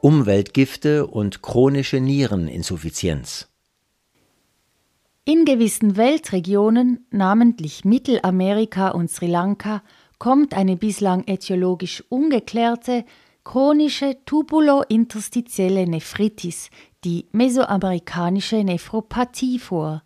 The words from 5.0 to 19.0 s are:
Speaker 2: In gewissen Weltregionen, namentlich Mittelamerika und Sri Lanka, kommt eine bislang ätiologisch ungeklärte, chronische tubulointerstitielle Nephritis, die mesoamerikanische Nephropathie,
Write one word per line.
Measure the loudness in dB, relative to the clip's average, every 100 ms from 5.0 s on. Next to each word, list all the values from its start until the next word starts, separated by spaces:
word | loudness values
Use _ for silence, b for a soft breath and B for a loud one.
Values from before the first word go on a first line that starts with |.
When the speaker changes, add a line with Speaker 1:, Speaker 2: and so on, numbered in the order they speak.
| _ _ 0
Speaker 2:
In | 4
gewissen | 4 4 2 2 0 4
Weltregionen, | 2 2 -2 -4 0 2 4 4 2 0 _
namentlich | 0 2 4 4 2 -6 -4
Mittelamerika | 0 0 2 0 2 0 0 0 -2 -2 -2
und | -2 -4
Sri | -4 -2
Lanka, | 0 -2 -4 -6 -8 b b b b
kommt | 0 2 2
eine | 0 0 0
bislang | -4 -2 0 0 -2
ätiologisch | -6 -4 -2 0 -2 -6 -12 -6
ungeklärte, | -2 0 0 -2 -2 -2 -2 -4 -4 -6 b b b
chronische | -6 0 2 4 2 0 -4 -4
tubulointerstitielle | -2 -2 0 2 4 2 2 0 0 -4 -6 -6 -6 -2 0 0 0
Nephritis, | -4 -6 -2 -2 -2 -10 -10 -16 b b _
die | -6 -6 -4
mesoamerikanische | 0 2 2 0 0 0 -4 -6 -4 -2 -2 -2 -2
Nephropathie, | 0 -2 -4 -8